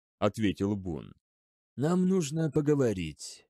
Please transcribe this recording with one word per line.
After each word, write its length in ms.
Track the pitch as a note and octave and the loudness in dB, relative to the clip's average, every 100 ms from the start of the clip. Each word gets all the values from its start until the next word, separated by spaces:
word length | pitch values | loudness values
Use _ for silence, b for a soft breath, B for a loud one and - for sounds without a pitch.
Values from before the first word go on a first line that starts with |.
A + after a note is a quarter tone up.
| _ _ | _ _
ответил 560 | G#2 A2+ G2+ - G2 | -2 0 0 0 -2
Бун. 380 | G#2 F2+ C#2+ G1+ - _ _ _ _ _ - | -2 -4 -8 -10 -20 _ _ _ _ _ -4
«Нам 320 | D3+ F3+ F#3 | 0 2 2
нужно 420 | F#3+ C#3 D#3+ D#3+ | 2 0 -2 0
поговорить. 960 | D#3 D3 C#3+ B2 F#2+ D#2+ D#2 - - _ | 0 2 4 2 0 -4 -8 -16 -18 _